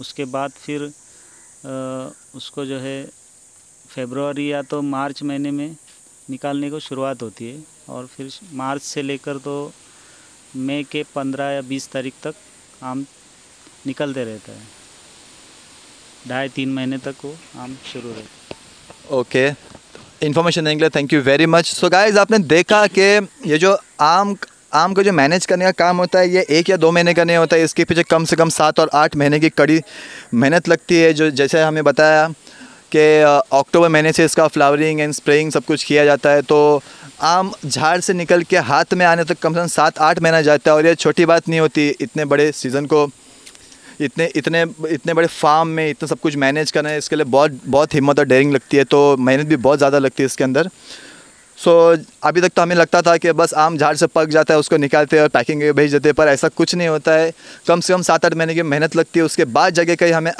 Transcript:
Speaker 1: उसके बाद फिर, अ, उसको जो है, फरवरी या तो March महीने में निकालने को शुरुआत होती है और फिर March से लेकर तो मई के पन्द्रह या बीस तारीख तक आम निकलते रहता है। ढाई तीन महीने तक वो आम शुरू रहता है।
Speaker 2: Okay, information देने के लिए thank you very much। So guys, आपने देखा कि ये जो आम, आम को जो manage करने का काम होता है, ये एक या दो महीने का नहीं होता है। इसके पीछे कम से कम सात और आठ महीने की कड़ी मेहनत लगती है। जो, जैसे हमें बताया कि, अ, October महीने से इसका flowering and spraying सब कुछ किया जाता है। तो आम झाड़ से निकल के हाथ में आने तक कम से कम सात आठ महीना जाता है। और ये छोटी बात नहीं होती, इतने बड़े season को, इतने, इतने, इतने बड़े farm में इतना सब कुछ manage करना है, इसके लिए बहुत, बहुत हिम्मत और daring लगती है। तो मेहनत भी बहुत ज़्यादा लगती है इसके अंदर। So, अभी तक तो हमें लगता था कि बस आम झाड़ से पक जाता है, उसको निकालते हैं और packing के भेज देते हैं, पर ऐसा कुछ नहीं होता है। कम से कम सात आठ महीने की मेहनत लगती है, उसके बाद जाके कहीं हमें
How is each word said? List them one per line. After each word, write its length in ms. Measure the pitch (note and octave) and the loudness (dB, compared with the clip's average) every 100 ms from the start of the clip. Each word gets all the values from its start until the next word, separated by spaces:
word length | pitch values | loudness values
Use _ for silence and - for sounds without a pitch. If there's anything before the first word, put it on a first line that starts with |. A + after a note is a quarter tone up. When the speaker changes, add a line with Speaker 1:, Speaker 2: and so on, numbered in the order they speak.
Speaker 1:
उसके 240 | - - C3 | -20 -14 -10
बाद 260 | C3+ C#3 | -8 -10
फिर, 300 | - - D3 | -12 -12 -12
अ, 1300 | D3 - _ _ - - - _ C#3 C3 C3 C3 C3 - _ C3+ | -12 -16 _ _ -20 -20 -20 _ -14 -12 -12 -12 -14 -20 _ -20
उसको 300 | - - C3+ | -18 -14 -12
जो 140 | C3+ | -10
है, 260 | C3+ C3+ C#3 _ _ _ _ _ _ _ _ | -12 -14 -16 _ _ _ _ _ _ _ _
फरवरी 600 | - B2 C3 C#3+ C#3+ C#3+ | -14 -10 -8 -8 -6 -6
या 100 | C#3+ | -8
तो 200 | C#3 D3 | -8 -8
March 420 | C#3+ C3+ C#3+ C#3 | -6 -6 -8 -10
महीने 280 | D3 C#3 C#3+ | -10 -8 -8
में 240 | C#3+ D3+ D#3 _ _ _ _ - | -8 -10 -14 _ _ _ _ -18
निकालने 400 | C3 C#3+ C#3+ C#3+ | -12 -8 -8 -8
को 100 | D3+ | -12
शुरुआत 420 | - C3 C3+ B2 | -12 -10 -8 -8
होती 280 | A2+ G2 A#2 | -14 -16 -18
है 140 | D3 D#3 _ - | -18 -20 _ -18
और 160 | B2+ B2+ | -18 -18
फिर 260 | - C3+ - F#3+ | -18 -18 -20 -18
March 280 | C3+ C3 C#3+ | -10 -8 -8
से 200 | - D3+ | -10 -10
लेकर 360 | C#3 C#3 D3 C#3 | -10 -10 -10 -12
तो 360 | C#3+ C#3+ D3 _ _ _ - _ _ _ _ C3 | -10 -12 -12 _ _ _ -20 _ _ _ _ -12
मई 280 | C3 C#3+ C#3 | -8 -8 -8
के 120 | D3 D3 C#3+ | -10 -10 -10
पन्द्रह 300 | C3+ C3+ C#3 | -10 -8 -8
या 160 | C#3 | -8
बीस 280 | B2+ C3+ - | -8 -12 -10
तारीख 220 | C3+ C3 - | -12 -12 -14
तक 100 | D#3 - _ _ _ _ | -16 -16 _ _ _ _
आम 220 | B2+ C3 C#3 _ _ _ _ _ _ _ C3+ | -12 -12 -14 _ _ _ _ _ _ _ -14
निकलते 360 | C3 D3 C3 | -8 -8 -8
रहता 280 | A2+ G#2+ A2 | -10 -12 -20
है। 100 | G#2+ G#2+ - - - _ - - - - - - - - - - - B2+ | -20 -20 -20 -20 -20 _ -20 -20 -20 -20 -20 -20 -20 -20 -20 -20 -20 -10
ढाई 220 | B2+ C3+ | -8 -8
तीन 200 | C3+ C3+ | -8 -8
महीने 280 | C3+ C3 C3+ | -6 -8 -8
तक 180 | C3+ C3+ C#3+ | -12 -14 -18
वो 100 | E3 - B2+ | -18 -20 -20
आम 200 | B2+ C3 - | -18 -18 -16
शुरू 160 | B2+ A#2+ | -16 -14
रहता 120 | A2 | -16
है। 1000 | G#2+ - - - - - - - - C3 | -18 -20 -20 -20 -20 -20 -20 -20 -6 -6
Speaker 2:
Okay, 320 | A#2+ B2+ C#3 D3 - - _ - - - D#3 | -2 -2 -2 -4 -18 -20 _ -20 -20 -8 -4
information 400 | D3 E3+ E3+ D#3 | -2 -2 -2 -4
देने 140 | D3+ | 0
के 60 | D#3 | -2
लिए 40 | |
thank 300 | D3+ C#3 D3+ | -2 0 0
you 180 | C3 C#3+ | 2 2
very 220 | E3 E3 | 4 2
much। 240 | E3+ - | 0 -2
So 80 | F3+ | 0
guys, 260 | F3+ G#3+ G#3 | 2 4 2
आपने 220 | G3+ A3 | 2 0
देखा 480 | C#3+ D#3+ F3 G#3+ G#3 | 2 2 4 2 2
कि 140 | F#3+ G3 G#3 F#3+ _ E3+ | 2 2 2 -2 _ -4
ये 80 | D#3 | 0
जो 200 | F#3 G3 - - | 2 0 -4 -2
आम, 360 | D3+ F3+ G3+ G3 - _ - | 2 2 0 -6 -12 _ -6
आम 200 | D3 F3+ | -2 0
को 100 | F#3+ | 0
जो 80 | G3 | 0
manage 340 | F3+ D3 F3+ - | 2 0 0 -2
करने 200 | F3+ F#3 | 0 0
का 60 | |
काम 260 | F3+ F3 F3+ | 0 0 0
होता 220 | F3+ F#3 | 0 0
है, 100 | F#3 | 2
ये 160 | F#3 F3 | 0 0
एक 200 | D#3+ E3+ | 0 2
या 80 | F#3 | 2
दो 140 | D#3+ | 2
महीने 220 | F3 F3 | 2 2
का 100 | E3+ | 2
नहीं 140 | E3+ E3+ | 2 2
होता 180 | E3 E3 | 2 2
है। 80 | |
इसके 200 | D#3+ - | 0 0
पीछे 200 | E3 E3+ | -2 0
कम 220 | E3 E3 E3 | 0 0 0
से 100 | E3 | 0
कम 140 | E3 | 0
सात 300 | - D#3 D#3 | 2 0 2
और 100 | D#3 | 0
आठ 220 | D3 D#3 D3 | 2 0 0
महीने 240 | C#3+ D3+ | 0 2
की 100 | D#3 | 0
कड़ी 320 | - C#3+ D#3+ - - - - - | 2 2 0 -2 -20 -20 -20 -4
मेहनत 340 | A#2+ C#3 E3 D#3 | 0 2 0 0
लगती 280 | E3 - E3+ | -2 2 2
है। 180 | E3 | 4
जो, 160 | D3+ D#3 | 2 0
जैसे 320 | C3+ C#3 E3 | 0 0 2
हमें 220 | D#3 D#3 | 0 0
बताया 500 | D3 C#3 D#3 D#3 D#3+ D#3 - - - - - D#3 | 0 4 4 4 2 -4 -18 -20 -20 -20 -2 2
कि, 260 | D3+ D3+ | 4 6
अ, 360 | D3 C#3+ - C3+ | 4 4 2 0
October 320 | C#3 E3+ E3+ | 2 2 4
महीने 240 | D3+ D#3 | 2 2
से 120 | D#3 D#3+ | 2 2
इसका 220 | - D#3 | 2 0
flowering 520 | D#3 C#3+ D3 D#3 D#3 | 2 2 2 -2 -2
and 140 | D3+ | -4
spraying 380 | C#3+ - D3 D#3 | -4 0 0 0
सब 140 | D3 C3 | -4 -2
कुछ 180 | D3 | -4
किया 220 | - D3 D3 | 0 2 4
जाता 240 | C#3+ D3 | 2 2
है। 120 | C#3+ | 2
तो 420 | C3 D3+ D3 D3 - - C#3+ - | 2 2 4 0 -4 -20 -20 -4
आम 320 | D3+ F3+ F#3+ - D3 | 0 0 -2 -8 -10
झाड़ 340 | C3+ D#3 F3+ | -4 -2 -2
से 140 | F#3+ | -2
निकल 300 | F3+ E3+ F3 | -4 0 0
के 140 | E3 F3+ | 2 -2
हाथ 280 | B2+ C#3+ E3+ | 0 0 0
में 120 | F3+ F3 | 2 2
आने 180 | E3+ | 2
तक 160 | E3 E3+ | -2 -2
कम 140 | E3 | -2
से 60 | E3+ | -2
कम 80 | F3 | -4
सात 320 | - D#3 - | 0 0 2
आठ 200 | D#3 E3+ | 0 2
महीना 220 | E3 D#3+ | 2 2
जाता 300 | D3 D3 D#3+ | 2 2 4
है। 60 | D3+ | 4
और 80 | D#3+ | 4
ये 100 | E3 | 2
छोटी 300 | D#3 C#3+ E3 | 0 2 2
बात 240 | E3 E3+ | 2 2
नहीं 100 | E3 | 0
होती, 300 | D#3 D#3 D3 | 0 0 -2
इतने 360 | - C3+ D#3 C#3+ | -2 -6 -6 -2
बड़े 260 | C#3+ D3+ | 0 0
season 340 | - B2+ C3+ C#3+ | -2 -6 -6 0
को, 240 | D3+ C#3+ - _ - - - - - - - | 0 0 -6 _ -20 -20 -20 -20 -20 -20 -8
इतने, 300 | C#3+ D#3+ E3+ D#3 | -8 -4 -4 -4
इतने, 300 | D3+ E3 E3 - D#3+ | -2 -2 -2 -4 -6
इतने 240 | D#3 E3+ | -6 -2
बड़े 140 | E3 E3 | 0 -2
farm 400 | - D#3 D#3 E3 | 0 2 2 0
में 220 | D#3+ D#3 | -4 -6
इतना 180 | C#3+ D3+ | -6 -8
सब 120 | D#3+ | -4
कुछ 160 | D#3+ C#3+ | -4 -2
manage 360 | C3+ D3+ D3+ | -2 -2 -2
करना 180 | D#3 D3+ | -4 -4
है, 80 | D3+ | -6
इसके 180 | - D#3 | -4 -4
लिए 100 | C#3 | 0
बहुत, 360 | C3+ D#3 C3 - | 2 2 -2 -2
बहुत 280 | C#3 D3+ | 0 2
हिम्मत 260 | D3+ C#3 C#3+ | 0 2 2
और 60 | C#3 | 4
daring 280 | C3 C#3+ | 4 4
लगती 240 | C#3 - C#3 | 0 0 0
है। 60 | |
तो 340 | C3+ C#3+ C#3+ C3+ | 2 4 4 2
मेहनत 280 | B2+ C3+ D3+ | 2 0 0
भी 100 | D3+ | 0
बहुत 220 | B2+ C#3+ | 2 2
ज़्यादा 220 | C#3 C#3+ | 2 2
लगती 240 | C3+ - | 0 -2
है 20 | C3+ | -4
इसके 180 | - | -2
अंदर। 260 | C3 C3+ F3+ _ - - - - - _ _ - F3 | -2 0 -4 _ -20 -20 -20 -20 -20 _ _ -4 4
So, 340 | E3+ E3+ E3 - - | 6 6 4 -2 -4
अभी 180 | D3+ E3 | -2 0
तक 80 | F3+ | 0
तो 120 | - | 0
हमें 140 | E3+ F3 | 0 2
लगता 260 | E3 F3 | 2 2
था 160 | E3+ E3+ | 2 2
कि 140 | E3+ | 2
बस 220 | D#3 E3 | 0 0
आम 240 | D3+ D#3+ D#3+ | 2 0 2
झाड़ 180 | D3 D3+ | 0 0
से 120 | E3 | 0
पक 180 | D#3+ D#3 | 0 2
जाता 280 | D#3 D3+ | 2 4
है, 60 | D#3 | 2
उसको 180 | C#3+ D#3 | 2 0
निकालते 380 | C#3 D3+ D3 D#3 | 2 0 2 2
हैं 80 | |
और 60 | D3+ | 2
packing 320 | B2 A#2+ D3+ | 0 -2 -2
के 100 | D3 | 0
भेज 200 | C#3+ D3 | 2 2
देते 180 | C#3+ D3 | 2 2
हैं, 40 | C#3+ | 2
पर 120 | D#3 | 2
ऐसा 200 | C#3 D#3+ | 2 -2
कुछ 280 | - E3 F3+ | -2 -2 -2
नहीं 120 | E3+ | -2
होता 240 | D3+ E3 | -2 2
है। 220 | D#3+ E3 - - - - | 2 0 -4 -20 -10 -2
कम 120 | F3 | 0
से 140 | F3 | 0
कम 80 | F3+ | -2
सात 240 | F3 E3 F3 | 2 2 2
आठ 80 | |
महीने 220 | D#3+ E3 E3 | -2 -4 -2
की 60 | |
मेहनत 340 | E3 C#3+ D#3+ E3 | -2 -2 -2 -2
लगती 240 | D#3+ E3+ | 0 0
है, 60 | D#3 | 0
उसके 200 | - C#3+ | 0 0
बाद 280 | C3 F#3 | 2 2
जाके 220 | E3+ E3+ E3+ | 0 0 0
कहीं 180 | E3+ | 2
हमें 180 | E3 D#3+ - | 0 -2 -2